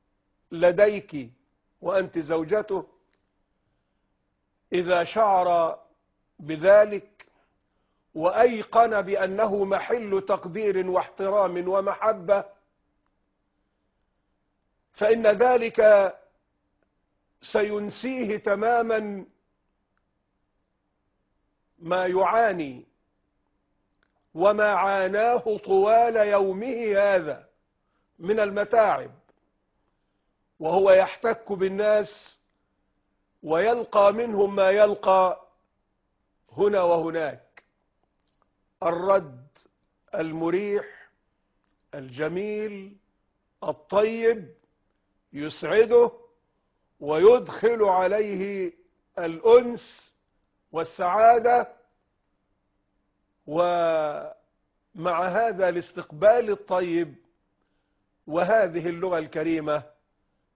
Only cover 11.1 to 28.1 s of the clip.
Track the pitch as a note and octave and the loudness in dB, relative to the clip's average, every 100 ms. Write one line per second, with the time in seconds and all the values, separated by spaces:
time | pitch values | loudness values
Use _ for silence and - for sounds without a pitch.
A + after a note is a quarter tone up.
11.1 | - G3 G#3 F#3 F3 F3+ G3 G3 F#3+ G#3+ | -6 -2 0 0 -2 -4 -2 -2 -4 -2
12.1 | G#3 F3 G3+ - - _ _ _ _ _ | -2 0 -2 -2 -18 _ _ _ _ _
13.1 | _ _ _ _ _ _ _ _ _ _ | _ _ _ _ _ _ _ _ _ _
14.1 | _ _ _ _ _ _ _ _ - G#3+ | _ _ _ _ _ _ _ _ -2 0
15.1 | A#3 A3 G3+ B3 B3 A3+ A3+ G#3+ G#3 F#3+ | 2 2 4 4 2 0 4 6 6 4
16.1 | - _ _ _ _ _ _ _ _ _ | -4 _ _ _ _ _ _ _ _ _
17.1 | _ _ _ - A3 G#3 G#3 G#3 - B3+ | _ _ _ -4 -2 -2 -4 -8 -10 -10
18.1 | C4 A3 G#3 G#3 G3+ A3 A#3+ A3+ A3 G#3 | -8 -6 -6 -4 -2 0 0 0 -4 -6
19.1 | G3+ F3 _ _ _ _ _ _ _ _ | -12 -16 _ _ _ _ _ _ _ _
20.1 | _ _ _ _ _ _ _ _ _ _ | _ _ _ _ _ _ _ _ _ _
21.1 | _ _ _ _ _ _ _ E3 F3+ F#3 | _ _ _ _ _ _ _ -6 -2 -2
22.1 | F#3 F#3 A3+ A#3 F#3 D3 B2 - _ _ | 0 0 2 0 -2 -8 -12 -20 _ _
23.1 | _ _ _ _ _ _ _ _ _ _ | _ _ _ _ _ _ _ _ _ _
24.1 | _ _ D#3 G3 G#3 G#3 G3 G3 G3 F#3+ | _ _ 0 0 2 0 0 0 -2 -2
25.1 | G3+ A3+ A#3+ A3+ G#3 - F#3+ G3+ A3+ A#3 | 0 0 0 -2 -6 0 2 4 4 4
26.1 | A3+ G#3 G3+ G3 F#3 A#3+ A#3 A3+ G3 G3+ | 2 2 2 0 -4 -6 -6 -2 0 2
27.1 | G3 D#3 B2+ - _ _ _ _ _ _ | 0 -2 -10 -14 _ _ _ _ _ _